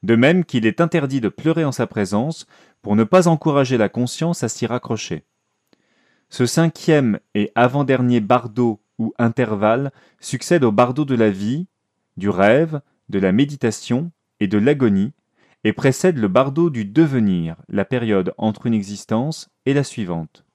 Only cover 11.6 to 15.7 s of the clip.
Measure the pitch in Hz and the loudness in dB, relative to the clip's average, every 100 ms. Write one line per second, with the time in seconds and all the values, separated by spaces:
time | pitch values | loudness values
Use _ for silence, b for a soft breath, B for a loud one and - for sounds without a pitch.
11.6 | 185 _ _ _ _ - 139 196 104 127 | -8 _ _ _ _ -6 -4 2 4 4
12.6 | 165 156 _ _ _ 98 95 98 143 147 | 2 -4 _ _ _ -2 2 2 0 0
13.6 | 120 107 - 123 170 _ _ _ 104 104 | -4 -4 -4 -4 -4 _ _ _ -2 2
14.6 | 113 143 127 98 107 - _ _ _ _ | 2 2 2 2 -2 -6 _ _ _ _
15.6 | 107 | -4